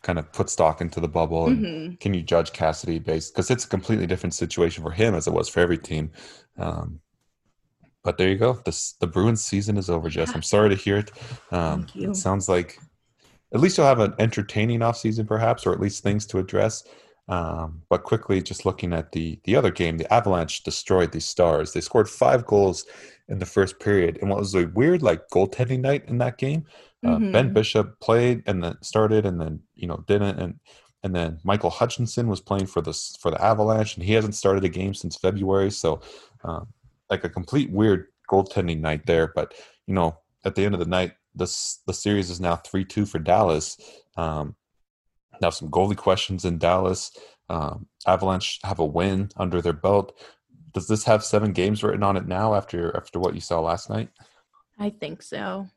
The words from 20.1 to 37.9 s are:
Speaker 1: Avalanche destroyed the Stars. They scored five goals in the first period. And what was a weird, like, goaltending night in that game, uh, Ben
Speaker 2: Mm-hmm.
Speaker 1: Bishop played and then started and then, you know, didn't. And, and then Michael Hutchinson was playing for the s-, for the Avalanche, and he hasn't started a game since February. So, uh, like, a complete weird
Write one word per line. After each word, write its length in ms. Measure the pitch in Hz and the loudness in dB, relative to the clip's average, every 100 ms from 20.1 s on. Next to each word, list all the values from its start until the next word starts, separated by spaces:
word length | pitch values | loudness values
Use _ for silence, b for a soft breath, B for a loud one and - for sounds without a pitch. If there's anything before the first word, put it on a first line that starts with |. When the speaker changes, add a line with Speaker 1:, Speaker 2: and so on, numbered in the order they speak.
Speaker 1:
Avalanche 520 | 113 107 87 82 - | 2 4 0 -2 -6
destroyed 480 | - - - 95 82 | -8 -10 2 2 2
the 100 | 82 | -2
Stars. 500 | - - 87 78 78 | -6 2 2 2 0
They 80 | - | -6
scored 280 | - 117 107 | 0 2 0
five 360 | - 123 131 | 2 4 4
goals 400 | 117 104 98 90 - B B B - | 4 4 4 0 -10 B B B -10
in 80 | 101 | -8
the 60 | |
first 340 | 90 - 95 - | -2 0 0 0
period. 380 | 107 101 85 78 | 2 4 2 0
And 100 | 98 | -2
what 100 | 98 | 0
was 160 | 101 | 0
a 100 | 95 | 0
weird, 360 | 85 90 147 180 | 2 2 4 4
like, 260 | 120 82 - | 2 0 0
goaltending 520 | 90 98 - 123 127 | 2 2 0 -2 0
night 220 | 131 143 - | 0 -2 -2
in 100 | 120 | -2
that 200 | 123 - | -2 -2
game, 280 | 131 156 151 B B _ | -4 -4 -6 B B _
uh, 120 | 240 226 | 0 2
Ben 120 | 202 151 | 4 4
Speaker 2:
Mm-hmm. 80 | 180 | 4
Speaker 1:
Bishop 460 | 196 107 110 101 - | 2 2 0 0 -4
played 440 | - 117 123 117 - | 2 4 4 0 -2
and 160 | 95 | -2
then 120 | 85 - | -2 -6
started 440 | - 110 107 107 | -2 2 4 4
and 140 | 101 87 | 2 -4
then, 200 | 80 78 _ | -6 -8 _
you 120 | - 87 | -12 -8
know, 160 | 78 82 | -8 0
didn't. 320 | 101 101 90 | 0 2 -2
And, 200 | 87 87 b b b _ | -8 -8 b b b _
and 120 | 98 | -4
then 240 | 90 82 80 | -2 -2 -4
Michael 260 | 92 104 85 | 0 2 0
Hutchinson 580 | - 120 - 117 - 120 | 0 -2 0 -4 -2 -2
was 140 | 98 | -2
playing 240 | - 98 | -2 -2
for 160 | 95 - | 0 -4
the 80 | 76 | -4
s-, 240 | 73 - - | -8 -12 -6
for 100 | 85 | -4
the 100 | 80 | 2
Avalanche, 540 | 104 107 107 110 110 | 2 4 2 2 0
and 80 | - | -4
he 100 | 90 | 2
hasn't 220 | 110 107 | 2 2
started 280 | 107 98 98 | 0 2 4
a 40 | 95 | 2
game 240 | 87 95 | -2 -4
since 220 | 98 87 | -6 -10
February. 560 | - 92 98 95 98 98 | -2 -2 0 0 2 2
So, 300 | 107 82 78 B B B B | 0 -2 -2 B B B B
uh, 180 | - 82 107 _ _ _ _ | -10 -8 -10 _ _ _ _
like, 140 | 98 | -4
a 60 | 85 | -4
complete 400 | 92 85 143 135 | -6 -2 -2 0
weird 360 | 95 110 | 2 4